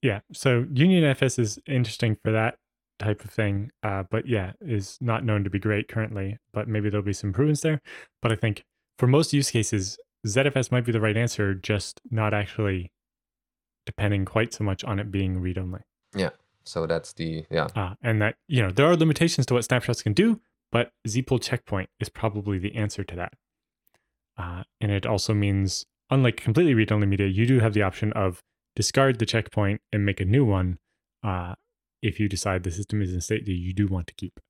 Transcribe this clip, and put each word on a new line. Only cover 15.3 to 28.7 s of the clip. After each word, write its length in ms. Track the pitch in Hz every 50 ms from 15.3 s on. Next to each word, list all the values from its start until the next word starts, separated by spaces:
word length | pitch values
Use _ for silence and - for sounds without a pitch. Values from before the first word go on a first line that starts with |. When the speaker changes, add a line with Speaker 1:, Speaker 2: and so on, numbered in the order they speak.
| 92 92
Speaker 1:
read-only. 400 | 90 90 90 92 92 92 92 90 - _ _ _ _ _ _
Speaker 2:
Yeah, 160 | 101 95 85 - _ _ _ _ _ _
so 220 | - - 87 82
that's 280 | 80 82 82 - - -
the, 320 | - 82 82 80 78 78 _
yeah. 180 | - 82 78 76 -
Speaker 1:
Uh, 200 | 113 98 90 95 - -
and 180 | 120 113 107
that, 160 | 107 107 - _ _
you 160 | _ 156 127 110
know, 80 | 92
there 160 | 92 113 139
are 100 | 160 175
limitations 500 | 165 160 160 147 - 165 165 - - 131
to 80 | - 123
what 100 | 123 113
snapshots 380 | - - 123 - - 123 - -
can 100 | 107 107
do, 280 | - 196 233 226 - _ _ _ _ _ _
but 220 | - 117 120 - _ _ _ 113
Z 140 | 101 120 131
pool 160 | - 135 120
checkpoint 500 | - - - 117 _ - - 98 92 - _ _
is 120 | 107 -
probably 480 | _ - - 110 101 104 101 104 101 95
the 160 | 87 101 -
answer 280 | 110 107 104 - - 98
to 140 | - -
that. 160 | 87 87 - - _ _ _ _ _ _ _ _ _ _ _ _ _ _ _ _ _ _ _ _
Uh, 280 | - 90 85 87 90 92 _ _ _
and 140 | - 104 101
it 140 | 98 92
also 260 | 117 113 98 - - 107
means, 540 | 104 101 101 98 98 98 95 - - - _ _ _ _ _
unlike 260 | - 135 131 120 113
completely 380 | - - - 113 131 180 165 135
read-only 320 | 110 110 101 107 107 104
media, 200 | 98 98 95 101
you 200 | 98 95 98 113
do 140 | 120 135 127
have 120 | 110 113 101
the 100 | 107 101
option 300 | 95 - - - 107 107
of 300 | 107 101 95 90 - _ _ _ _ _ _